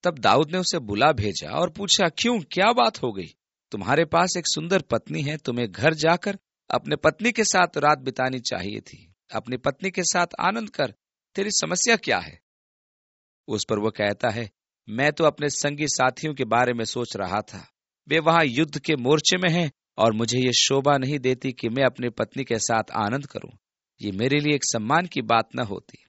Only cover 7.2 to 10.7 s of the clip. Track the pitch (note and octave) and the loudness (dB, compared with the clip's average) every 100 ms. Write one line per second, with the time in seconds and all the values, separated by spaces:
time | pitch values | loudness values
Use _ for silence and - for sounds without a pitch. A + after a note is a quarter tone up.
7.2 | A3+ A#3 G#3+ F#3+ F3 - D3 D3+ C3 B2 | -2 0 2 2 2 2 2 2 0 -2
8.2 | C3 C3 A#2 F#2+ F#2 G#2+ - - - _ | -4 -2 -6 -6 -6 -8 -12 -20 -20 _
9.2 | _ A2 A#2 B2 - C3+ F#3+ F3+ F3 F#3 | _ -8 -6 -4 -4 -4 -6 -4 -2 0
10.2 | F3 - F3+ A3 G#3+ | -2 0 -2 -2 -8